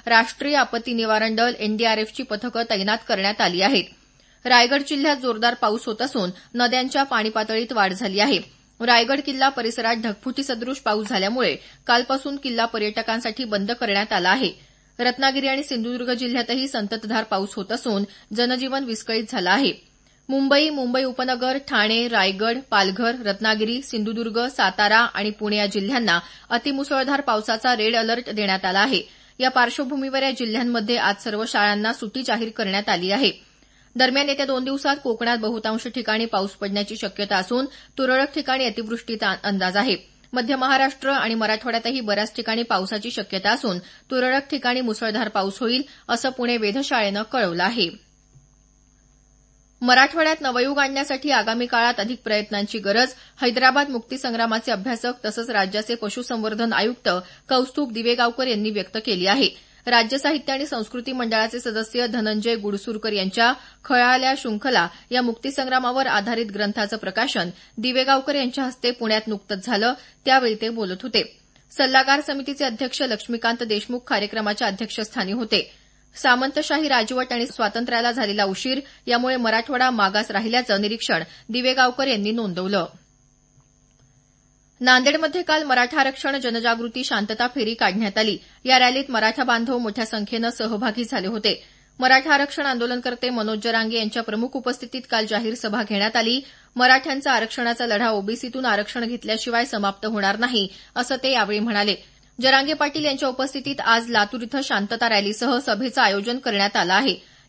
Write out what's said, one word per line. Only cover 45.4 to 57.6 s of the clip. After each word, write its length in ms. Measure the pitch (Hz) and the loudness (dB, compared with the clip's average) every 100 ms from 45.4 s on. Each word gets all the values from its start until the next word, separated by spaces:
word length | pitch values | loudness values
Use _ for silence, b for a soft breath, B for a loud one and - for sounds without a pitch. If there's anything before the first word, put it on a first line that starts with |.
| 190 - | -2 -2
होईल, 220 | 233 254 277 B B | -2 -2 -4 B B
असं 200 | 233 262 | -2 -2
पुणे 280 | 254 240 240 | -2 -2 0
वेधशाळेनं 640 | 208 240 277 247 202 202 | -2 -2 -2 0 0 -2
कळवलं 420 | 220 262 190 170 | -4 -2 0 0
आहे. 260 | 185 233 170 - _ _ _ - _ _ _ _ _ _ _ _ _ _ _ _ _ - | 0 0 -2 -4 _ _ _ -20 _ _ _ _ _ _ _ _ _ _ _ _ _ -2
मराठवाड्यात 600 | 247 254 285 330 311 320 | 4 6 6 4 0 0
नवयुग 380 | 277 247 262 285 | -2 0 0 0
आणण्यासाठी 520 | 269 277 285 269 294 | 0 -2 -4 -4 0
आगामी 340 | 247 214 233 240 | 0 2 -2 0
काळात 280 | 240 240 240 | 2 2 0
अधिक 220 | 208 247 | -4 -4
प्रयत्नांची 560 | 226 208 208 208 208 220 | -2 -2 -2 -4 -4 -4
गरज, 280 | 196 214 254 - B B | 0 2 2 -2 B B
हैदराबाद 480 | 247 240 254 269 285 | 0 4 4 4 0
मुक्तीसंग्रामाचे 840 | 247 - 262 254 226 233 220 247 | -2 -8 -8 -4 0 0 0 -2
अभ्यासक 420 | 208 226 233 240 254 214 | -2 -2 -4 -4 -4 -6
तसंच 240 | 220 233 | -6 -2
राज्याचे 460 | 214 190 208 220 233 | 0 0 -2 -4 -4
पशुसंवर्धन 800 | 208 247 240 233 220 220 233 | -4 -6 -6 -4 -4 -2 0
आयुक्त 360 | 220 214 247 208 180 180 B - | 2 0 0 -2 -2 -4 B 0
कौस्तुभ 420 | 262 | 0